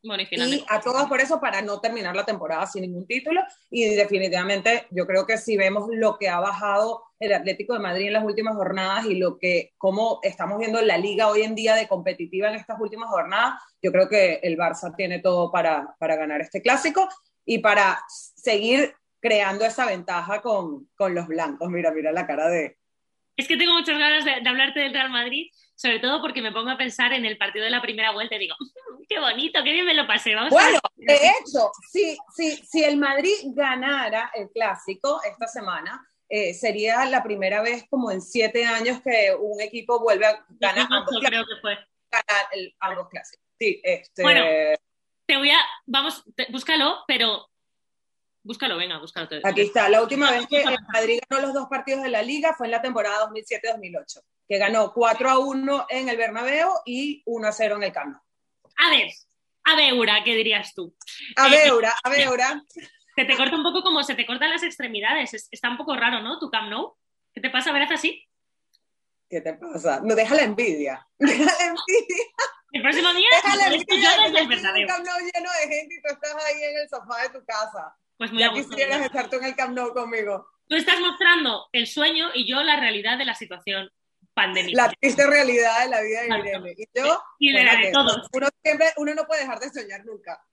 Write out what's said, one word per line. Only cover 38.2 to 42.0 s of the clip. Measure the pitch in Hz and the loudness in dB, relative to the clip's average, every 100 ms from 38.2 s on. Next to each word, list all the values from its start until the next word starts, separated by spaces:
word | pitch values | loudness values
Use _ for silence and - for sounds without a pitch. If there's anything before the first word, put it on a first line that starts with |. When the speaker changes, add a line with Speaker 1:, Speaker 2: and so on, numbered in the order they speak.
Speaker 2:
siete | 180 240 220 233 | -4 0 0 2
años | 233 226 233 254 | 0 0 -2 -2
que | 262 233 196 185 | 0 2 4 2
un | 208 208 | -2 -4
equipo | 214 233 233 240 | -8 -8 0 0
vuelve | 226 196 214 | 4 4 4
a | 214 _ - | 2 _ -2
ganar | 233 240 247 | 0 2 0
Speaker 1:
Dos | |
mil | 262 | 0
ocho | - | 0
Speaker 2:
ambos | 240 | 0
Speaker 1:
creo | 269 226 | 0 0
Speaker 2:
clásicos. | 220 | -4
Speaker 1:
que | 214 | -8
fue. | 214 202 _ _ | -6 -8 _ _